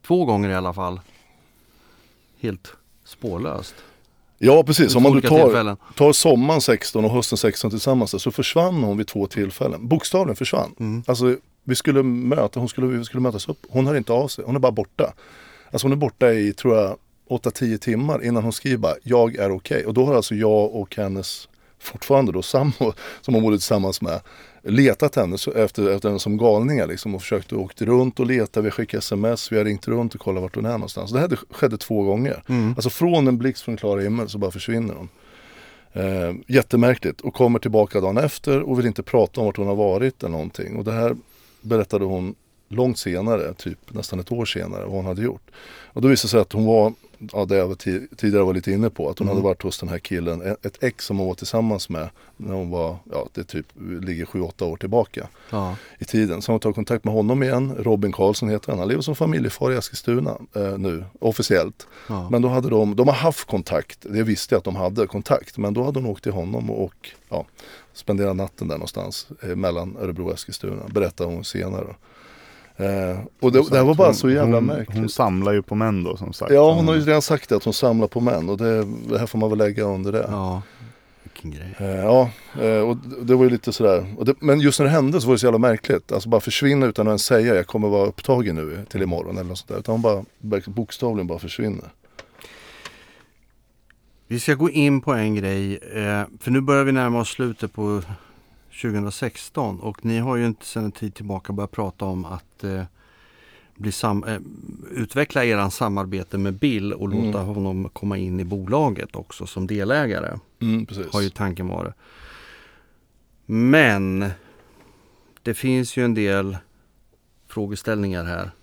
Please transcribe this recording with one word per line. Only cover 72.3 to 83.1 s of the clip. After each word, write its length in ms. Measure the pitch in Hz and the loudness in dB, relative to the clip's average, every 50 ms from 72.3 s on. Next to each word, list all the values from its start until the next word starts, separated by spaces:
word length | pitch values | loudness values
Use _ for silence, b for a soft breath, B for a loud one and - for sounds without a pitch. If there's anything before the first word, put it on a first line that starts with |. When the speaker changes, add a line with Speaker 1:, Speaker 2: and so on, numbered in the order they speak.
| B B B B B B B B B - | B B B B B B B B B -4
Speaker 2:
Eh, 380 | 98 98 98 98 95 90 90 95 113 - _ _ | -4 -2 -2 -2 -2 -4 -4 -6 -10 -14 _ _
och 120 | - 127 | 2 4
det, 120 | 120 131 147 | 6 6 4
Speaker 3:
Så 60 | 160 | 6
Speaker 2:
det 60 | 143 | 4
här 80 | 131 131 | 4 6
var 60 | 139 | 4
Speaker 3:
att 60 | 160 | 6
Speaker 2:
bara 120 | 151 190 160 | 6 6 6
Speaker 3:
hon, 60 | 113 | 6
Speaker 2:
så 160 | - - 127 | 4 2 2
jävla 260 | 131 147 113 117 117 | 4 4 4 4 4
Speaker 3:
hon, 80 | 117 120 | 4 2
Speaker 2:
märkligt. 320 | 135 151 139 107 - 101 110 | 0 -2 -4 -6 -6 -4 -4
Speaker 3:
hon 100 | - - | -4 -4
samlar 440 | - - 127 104 92 92 98 101 | 0 0 0 2 2 2 2 2
ju 100 | 104 101 | 2 0
på 120 | 95 - 104 | 0 -2 -2
män 300 | 107 110 113 104 95 87 | 0 0 0 0 0 -2
då, 120 | 87 90 | -4 -6
som 160 | 92 98 90 | -6 -8 -10
sagt. 200 | 90 - - - | -8 -8 2 4
Speaker 2:
Ja, 200 | 139 139 147 156 | 6 8 8 8
hon 140 | 165 170 165 160 | 6 4 2 2
har 60 | 160 | 2
ju 60 | 156 | 2
Speaker 3:
Hon 60 | 151 | 4
Speaker 2:
redan 160 | 151 151 151 | 4 4 2
sagt 260 | - - 156 135 - - | 4 2 -2 -2 0 0
det, 80 | 117 | 0
att 80 | 101 - | 0 0
hon 80 | 113 | -2
samlar 340 | 104 - - 127 113 113 110 | -2 2 2 2 4 2 0
på 140 | 101 - 120 | 0 0 0
män, 280 | 120 120 117 82 80 90 | 0 0 0 0 -2 -4
och 100 | 101 101 | -4 -2
det, 260 | 117 113 113 110 107 101 113 113 117 113 | 0 0 0 0 -2 -4 -6 -10 -6 -4
det 100 | 113 107 | -2 -2
här 80 | 120 | -2
får 120 | 113 - 110 | -2 -2 -2
man 100 | 110 107 | 0 0
väl 80 | 107 107 | 2 2
lägga 260 | 107 104 101 107 107 | 2 0 0 -2 -2
under 280 | 101 98 95 95 101 | -2 -2 -2 -4 -2
det. 140 | 101 110 - - | -2 -2 -2 -2
Speaker 1:
Ja, 320 | 107 101 95 92 90 90 98 B B B 117 113 B B B _ _ _ | -4 -4 -4 -4 -4 -6 -8 B B B -20 -20 B B B _ _ _
vilken 280 | _ 90 _ - - 80 | _ -20 _ -16 -14 -12
grej. 240 | 73 73 80 92 98 - | -12 -12 -14 -14 -10 -8
Speaker 2:
Eh, 80 | 101 98 95 | -6 -4 -4
ja, 340 | 95 95 107 120 131 127 120 107 B B B - - | -2 4 6 6 6 6 4 -2 B B B -6 -2
eh, 200 | 117 110 110 107 | 0 2 2 2
och 160 | 107 117 120 | 2 0 -2
det 380 | 120 - 123 | -4 -6 -12